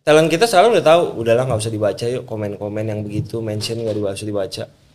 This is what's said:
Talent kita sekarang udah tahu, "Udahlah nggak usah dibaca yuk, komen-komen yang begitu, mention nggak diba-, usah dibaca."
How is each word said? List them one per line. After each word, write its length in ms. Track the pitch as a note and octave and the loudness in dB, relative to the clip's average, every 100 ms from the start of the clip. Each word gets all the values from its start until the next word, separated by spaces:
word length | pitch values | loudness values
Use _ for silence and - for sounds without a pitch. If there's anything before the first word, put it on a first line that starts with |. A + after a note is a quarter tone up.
Talent 300 | - D3+ D#3+ | 6 4 4
kita 160 | E3 A3+ | 2 4
sekarang 260 | F#3 G#3+ | 6 6
udah 140 | G#3 D3+ | 4 6
tahu, 160 | E3+ E3 - | 4 4 -2
"Udahlah 260 | A#2 A#2 | 2 2
nggak 140 | C3 A2+ | 2 -2
usah 100 | A2 | -2
dibaca 360 | G#2+ G#2 G2 A#2+ | -2 -2 -2 -4
yuk, 160 | B2 | -6
komen-komen 640 | B2+ A2 G#2 G2 G#2 G#2+ G#2+ | -8 -8 -8 -6 -8 -6 -6
yang 160 | G#2 | -6
begitu, 360 | G#2 G#2 G#2+ A#2 | -6 -6 -4 -6
mention 360 | A2 G#2+ G#2+ A#2 | -4 -6 -4 -4
nggak 140 | A2+ | -4
diba-, 220 | G#2 G2+ | -2 -4
usah 100 | F#2+ | -6
dibaca." 400 | G#2+ G#2 F#2+ - - _ _ | -6 -4 -6 -8 -12 _ _